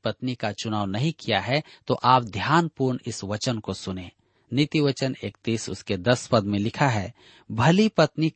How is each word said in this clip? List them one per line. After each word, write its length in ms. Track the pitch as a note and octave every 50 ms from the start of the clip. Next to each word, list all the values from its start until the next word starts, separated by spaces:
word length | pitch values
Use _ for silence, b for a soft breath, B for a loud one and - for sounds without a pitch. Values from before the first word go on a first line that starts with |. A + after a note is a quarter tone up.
| -
पत्नी 300 | A2+ G#2 - B2 B2+ B2
का 180 | - A#2+ G#2
चुनाव 340 | G#2 - - A2+ A2 G#2 G2+
नहीं 260 | F#2+ F#2+ A2+ C#3 E3
किया 280 | D#3+ - - A#2+ G#2+ G2
है, 220 | F#2+ A2+ C3+ D#3 - b b b b
तो 80 | - -
आप 300 | - - B2 B2+ B2+ A#2+
ध्यानपूर्ण 720 | G#2+ - G2+ F#2+ - D3+ E3+ E3+ D#3 - - C3+ B2+ B2 - -
इस 180 | A#2+ - - G2+
वचन 340 | F#2+ G#2 G#2 - C3 A#2 G#2+
को 160 | - - F#2+
सुने। 360 | - - F#2+ F#2 F#2 F2+ F2 - _ _ _ _ _ _ -
नीति 280 | A#2+ C3+ D3+ C#3+ - D#3
वचन 360 | D3 C#3 B2+ - C3+ C3 C3 - -
इकतीस 440 | G2+ - _ - A#2 A2+ A2 - -
उसके 280 | F#2 - - - G2+
दस 300 | F2+ F2 A#2+ B2+ - -
पद 180 | - B2 A2 G2
में 140 | G#2 G#2 G2+
लिखा 300 | G#2 A2 - - D3+ C3+
है, 260 | A#2 G#2 F2+ - - b b b b b b b
भली 380 | A2 A2+ A#2+ D#3+ F3 G3 A3 G#3+
पत्नी 440 | - - D#3 - _ D3+ D#3+ D#3+ -